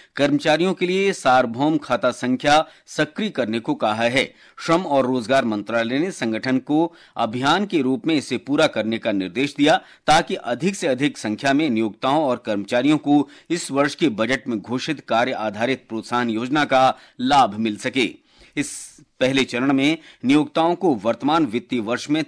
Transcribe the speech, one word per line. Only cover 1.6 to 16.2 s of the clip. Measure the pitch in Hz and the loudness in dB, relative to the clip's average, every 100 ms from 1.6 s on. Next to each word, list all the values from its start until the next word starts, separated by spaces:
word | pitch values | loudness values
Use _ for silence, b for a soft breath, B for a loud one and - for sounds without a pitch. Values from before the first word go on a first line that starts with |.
| 147 156 | 0 0
खाता | - 120 123 | -2 -2 -2
संख्या | 117 127 127 147 151 156 B B | -2 -2 0 2 2 2 B B
सक्रिय | - 151 - 208 | -4 -4 -4 -6
करने | - 110 113 | -2 -2 -2
को | 131 131 | -2 -2
कहा | 113 107 | 0 0
है। | 117 131 - - b b | 0 0 -2 -6 b b
श्रम | - 170 | 0 0
और | 180 139 123 | 2 2 2
रोजगार | 127 107 - 113 | 0 0 2 2
मंत्रालय | 107 101 117 113 131 | -2 -2 -2 0 -2
ने | 185 | -2
संगठन | 170 117 110 131 131 | -4 -4 -4 0 -2
को | 127 151 165 B B - | 0 0 0 B B -6
अभियान | 113 123 139 175 202 | -4 -2 0 0 0
के | 170 | 0
रूप | 127 131 151 | 0 0 0
में | 156 | -2
इसे | - 120 | -2 -6
पूरा | - 143 156 | -2 2 2
करने | 113 110 113 | 0 -2 -2
का | 117 | -2
निर्देश | 101 92 87 143 143 | -2 -2 -2 -4 2
दिया, | 147 185 B B - | 2 2 B B 2
ताकि | 160 175 185 | 2 2 -4
अधिक | - 123 175 196 | -6 -2 -2 -2
से | 165 | -2
अधिक | 127 147 - | 0 -2 -2
संख्या | 113 107 139 | -6 -2 0
में | 139 156 | 2 2
नियोक्ताओं | 113 110 - 131 151 | 0 -2 -2 -2 0
और | 143 120 117 | 0 -2 -4
कर्मचारियों | 104 101 120 139 151 | -6 -2 0 2 2
को | 143 147 139 B B | 4 2 2 B B
इस | 170 - | -6 -4
वर्ष | 135 143 - | 0 0 0
के | 156 | 0
बजट | 104 113 135 120 | 0 0 -2 -2
में | 110 | -6
घोषित | 92 127 - 139 | -4 -6 -4 -8
कार्य | - 113 127 | -2 0 0
आधारित | 123 110 101 120 127 - | -2 -4 -2 -2 -4 -6
प्रोत्साहन | 110 - 123 | -10 -4 -2